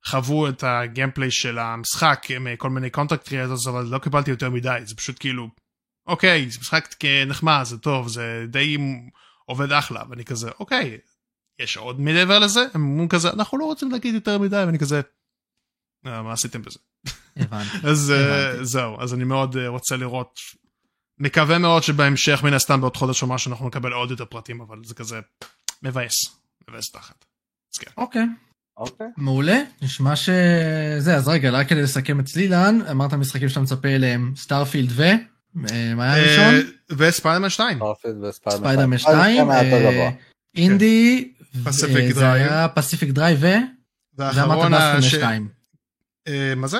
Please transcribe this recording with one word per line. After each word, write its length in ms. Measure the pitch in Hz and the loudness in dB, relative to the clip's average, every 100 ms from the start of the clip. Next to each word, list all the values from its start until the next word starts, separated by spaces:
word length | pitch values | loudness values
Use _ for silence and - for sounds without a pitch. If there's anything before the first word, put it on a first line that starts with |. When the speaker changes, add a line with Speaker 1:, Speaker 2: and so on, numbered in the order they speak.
Speaker 1:
חוו 440 | - 135 127 151 151 | -4 -4 -2 0 -2
את 160 | 131 131 | -2 -4
הגיימפליי 640 | 120 120 120 135 135 131 | -4 -6 -4 -4 -2 -4
של 280 | - 131 117 | -2 -4 -6
המשחק, 680 | 117 117 113 - 160 139 - 127 | -8 -8 -8 0 0 0 -4 -8
מכל 300 | 127 120 135 | -8 -6 -4
מיני 180 | 131 127 - | -4 -4 -4
contract 320 | 147 151 - | -4 -4 -6
creators, 400 | 135 127 127 123 | -8 -6 -6 -6
אבל 140 | 123 | -6
לא 160 | 120 131 | -6 -6
קיבלתי 320 | 123 143 143 | -2 -2 -2
יותר 200 | 123 131 | -4 -4
מדי, 280 | 123 123 120 | -4 -4 -6
זה 100 | 110 | -8
פשוט 220 | 110 - 127 | -12 -12 -8
כאילו, 280 | 139 127 113 _ _ _ _ _ - | -8 -8 -12 _ _ _ _ _ -6
"אוקיי, 440 | 170 185 170 127 | 0 2 2 -2
זה 80 | 117 | -10
משחק 280 | - 160 - - | -4 -4 -4 -6
כ-, 40 | 147 139 135 | 0 0 0
נחמד, 360 | 139 160 147 | -2 0 0
זה 140 | 123 120 | -2 -6
טוב, 300 | 151 135 120 | -4 -4 -4
זה 360 | 117 117 117 117 | -8 -8 -8 -6
די 280 | 131 143 147 139 127 120 _ _ _ - | -2 -2 -2 -4 -8 -14 _ _ _ -12
עובד 260 | 127 139 | -6 0
אחלה", 300 | 143 143 113 113 | 0 -2 -10 -14
ואני 140 | 120 | -16
כזה, 260 | 117 120 113 - | -12 -10 -10 -12
"אוקיי, 380 | 202 262 127 110 _ _ _ _ _ _ | -6 -6 -6 -10 _ _ _ _ _ _
יש 180 | 120 104 | -10 -10
עוד 240 | 113 127 | -10 -6
מעבר 380 | 143 165 185 202 | -2 2 4 4
לזה?" 220 | 208 214 254 | 4 2 0
הם 140 | 170 147 | -2 -2
אומרים 180 | 147 170 | 0 0
כזה, 220 | 175 170 | 0 0
"אנחנו 280 | 208 214 269 | -2 -4 -2
לא 60 | |
רוצים 260 | 311 311 269 | -4 -4 -6
להגיד 240 | 247 247 | -4 -4
יותר 240 | 220 214 202 | -4 -2 -2
מדי", 180 | 202 202 | 0 0
ואני 220 | 185 165 | 0 0
כזה, 220 | 143 147 139 _ _ _ _ _ _ _ _ _ 131 | 0 -2 -4 _ _ _ _ _ _ _ _ _ -14
"אה, 160 | 113 | -12
מה 100 | 110 | -10
עשיתם 300 | 113 123 120 | -8 -8 -8
בזה?" 160 | 101 - _ _ - - _ - | -14 -20 _ _ -18 -18 _ -6
Speaker 2:
הבנתי, 320 | 117 104 104 196 | -6 -4 -8 -6
Speaker 1:
<laughs> 60 | 147 | 0
אז, 200 | 151 143 | 0 2
אה, 380 | 143 139 143 135 | 2 2 2 -2
Speaker 2:
הבנתי. 140 | 123 | -4
Speaker 1:
זהו, 360 | 127 127 120 107 | -4 -4 -4 -6
אז 140 | 123 | -8
אני 100 | 123 | -4
מאוד, 320 | 127 135 135 127 | -2 -2 -2 -4
אה, 120 | 123 | -6
רוצה 280 | 123 - 131 | -8 -6 -6
לראות, 440 | 127 127 123 - - - _ _ _ _ _ _ | -6 -8 -10 -16 -20 -20 _ _ _ _ _ _
מקווה 400 | 139 - 151 170 | -2 2 2 4
מאוד 240 | 175 165 | 4 4
שבהמשך, 580 | - 147 143 139 - 143 | 2 2 2 2 2 2
מן 100 | 143 | 2
הסתם 260 | 139 - 135 | 2 2 0
בעוד 160 | 131 - | 0 -2
חודש 260 | 127 131 | -4 -2
או 40 | 127 | -4
משהו, 240 | 127 - | -4 -6
אנחנו 140 | 117 127 | -6 -8
נקבל 260 | 131 123 | -6 -6
עוד 180 | 123 123 | -6 -6
יותר 140 | 123 | -8
פרטים, 360 | 117 113 110 117 | -10 -14 -16 -16
אבל 180 | 110 110 | -16 -20
זה 100 | 113 | -20
כזה 260 | 113 113 113 107 _ - _ - - | -16 -14 -14 -16 _ -20 _ -14 -10
מבאס, 320 | 135 131 117 - - _ _ _ - | -8 -6 -4 -6 -6 _ _ _ -20
מבאס 200 | 113 110 | -16 -14
תחת. 340 | - - _ _ _ _ _ _ | -16 -20 _ _ _ _ _ _
אז 40 | - | -18
כן. 120 | - - | -16 -12
Speaker 2:
אוקיי. 300 | 247 233 233 233 _ _ _ - | -6 -2 -2 -4 _ _ _ -12
Speaker 3:
אוקיי. 300 | 120 - 220 233 | -12 -10 -14 -6
Speaker 2:
מעולה, 420 | 139 131 147 233 285 _ | -2 0 2 2 0 _
נשמע 340 | 135 - 135 147 | -8 -2 0 0
ש-, 120 | - 185 175 170 160 156 151 151 | 0 4 4 4 2 -2 -2 -2
זה, 180 | 143 156 | 2 2
אז 120 | 135 | 4
רגע, 220 | 160 131 | 2 2
רק 180 | 123 135 | 2 2
כדי 140 | 160 | 2
לסכם 380 | 139 135 135 143 | 2 -2 -2 -2
אצלי, 280 | 135 156 190 | -2 -2 2
דן, 300 | 180 190 226 180 | 4 4 4 0
אמרת 240 | 135 139 | -2 0
משחקים 340 | 143 135 135 135 | 0 -2 -2 -2
שאתה 120 | 139 | 0
מצפה 280 | 135 131 139 | -2 -2 0
אליהם, 440 | 135 131 120 123 135 | 2 2 0 -4 -6
סטארפילד 520 | - 139 139 143 127 | -4 -2 0 -2 -2
ו-, 100 | 120 160 220 - _ _ 175 123 | 2 4 2 0 _ _ -10 -6
אה, 240 | 117 117 | -4 -2
מה 180 | 117 123 | 0 2
היה 120 | 151 | 4
הראשון? 300 | 151 147 151 | 6 6 6
Speaker 1:
אה, 420 | 151 - - _ 147 | 6 2 -10 _ 2
וספיידרמן 520 | 160 170 160 170 196 | 2 2 0 0 -2
שתיים. 260 | 180 233 147 | -2 -4 -2
Speaker 3:
סטארפילד 460 | 107 107 120 107 | -4 -6 -8 -8
וספיידרמן 380 | 101 - - 101 | -8 -8 -4 -2
Speaker 2:
ספיידרמן 340 | 107 135 135 127 | 0 2 2 4
Speaker 3:
שתיים. 180 | 156 156 | 6 6
Speaker 2:
שתיים, 260 | 190 240 - | 6 4 4
Speaker 3:
ספיידרמן 180 | 135 | 4
יותר 220 | 127 123 113 | 6 6 4
Speaker 2:
אה, 60 | |
Speaker 3:
גבוה. 180 | 123 123 127 _ _ _ 170 | 2 0 -4 _ _ _ 2
Speaker 2:
אינדי, 760 | 175 196 220 220 233 254 254 _ - 131 | 4 6 6 6 6 4 -2 _ -10 -6
Speaker 1:
פסיפיק 320 | 123 139 147 127 | -2 -2 2 2
Speaker 2:
אה, 160 | 123 | 2
זה 80 | 113 | 4
Speaker 1:
דרייב. 280 | 131 131 143 | 4 4 2
Speaker 2:
היה 160 | 156 165 | 2 0
פסיפיק 420 | - 139 170 143 | 0 -2 -2 -2
דרייב 280 | 139 165 151 | 2 2 4
ו-, 60 | 165 202 254 - _ _ _ 135 | 4 2 0 -8 _ _ _ -8
Speaker 1:
והאחרון 320 | 139 131 147 | -2 2 2
Speaker 2:
ואמרת 200 | 156 165 | 4 4
בלספמס 340 | 151 156 143 | 4 4 4
Speaker 1:
ה-, 40 | 131 | 4
ש-, 60 | |
Speaker 2:
שתיים. 340 | 151 123 110 104 _ _ _ _ _ _ _ - | 2 0 -2 -6 _ _ _ _ _ _ _ -8
Speaker 1:
אה, 240 | 139 135 127 | -4 -4 -4
מה 100 | |
זה? 120 | 131 | -4